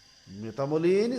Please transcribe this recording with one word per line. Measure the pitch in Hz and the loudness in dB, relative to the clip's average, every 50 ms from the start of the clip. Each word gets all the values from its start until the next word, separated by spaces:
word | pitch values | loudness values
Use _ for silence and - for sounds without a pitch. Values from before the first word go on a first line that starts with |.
| _ _ _ _ _ 92 95 101 110 | _ _ _ _ _ -18 -14 -12 -12
మితములేని | 113 107 139 139 147 151 160 170 180 190 202 226 240 262 | -8 -6 -6 -4 -2 0 2 4 4 4 4 2 0 -2